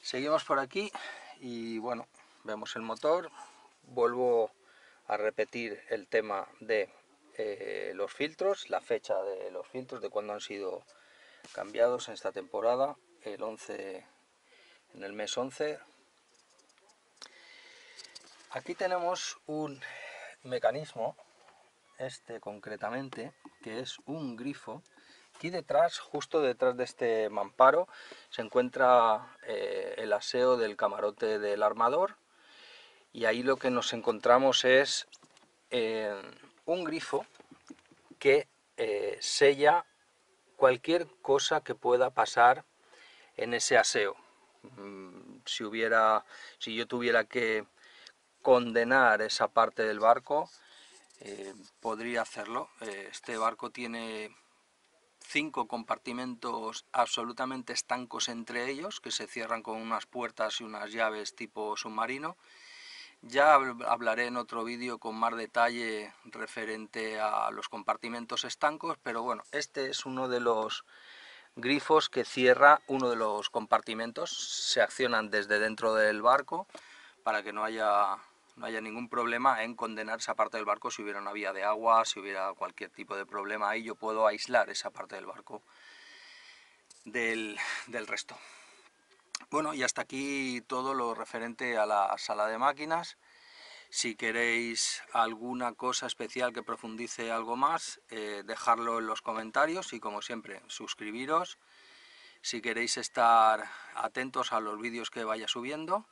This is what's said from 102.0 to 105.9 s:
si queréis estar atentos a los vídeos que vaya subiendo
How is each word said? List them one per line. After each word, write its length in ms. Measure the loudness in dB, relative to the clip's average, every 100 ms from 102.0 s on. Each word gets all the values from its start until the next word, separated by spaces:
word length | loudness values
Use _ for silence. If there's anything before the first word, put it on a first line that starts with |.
| -20 -20 -20 -12
si 200 | -8 -6
queréis 360 | -4 -2 -2 -4
estar 640 | -4 2 6 8 8 6 0 -12 -14 -6
atentos 580 | -6 -4 -6 -4 -2
a 60 | -2
los 220 | -2 -6
vídeos 300 | -6 -6 -8
que 120 | -6
vaya 240 | -4 -4 -4
subiendo 600 | -6 -6 -8 -4